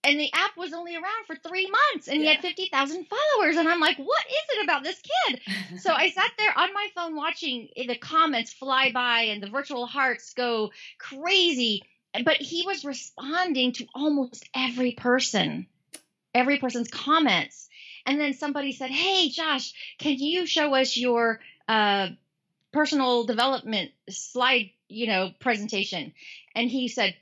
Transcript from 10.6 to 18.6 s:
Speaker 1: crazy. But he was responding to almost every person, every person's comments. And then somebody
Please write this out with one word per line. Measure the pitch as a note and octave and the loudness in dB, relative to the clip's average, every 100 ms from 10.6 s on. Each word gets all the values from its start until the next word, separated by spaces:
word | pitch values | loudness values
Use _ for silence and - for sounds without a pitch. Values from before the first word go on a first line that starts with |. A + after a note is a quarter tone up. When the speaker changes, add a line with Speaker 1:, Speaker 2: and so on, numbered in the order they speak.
| G#3+ - - - | -2 -6 -20 -16
Speaker 1:
crazy. | - C4+ E4+ G4 F4 B3+ A#3 G3+ - _ _ - | -16 -6 2 4 4 2 0 0 -6 _ _ -2
But | B3 - | 2 0
he | C#4 E4+ F4+ | -2 -4 -4
was | G4 | -4
responding | C#4+ B3+ - - C4 E4+ F#4 C4 B3+ | -6 -10 -12 -12 -4 -2 0 2 0
to | B3 A#3 | -2 -12
almost | B3+ D4+ C#4+ B3 - - | -2 0 2 -2 -8 -8
every | B3 B3+ A#3+ B3+ | -4 -2 0 -2
person, | A#3+ B3 B3+ - G#3 D#3 D3+ F#3+ _ _ - _ _ _ | 0 2 2 2 0 0 -2 -8 _ _ -18 _ _ _
every | B3 B3+ C#4 | 2 2 2
person's | B3+ A#3+ A3+ | 0 -4 -6
comments. | - C4+ D#4+ C#4+ F3+ - - - - - - - | -6 2 4 4 2 0 -12 -20 -20 -20 -8 -2
And | C#4+ | 0
then | D4 | 0
somebody | C4+ D4 C#4+ | -2 -4 -4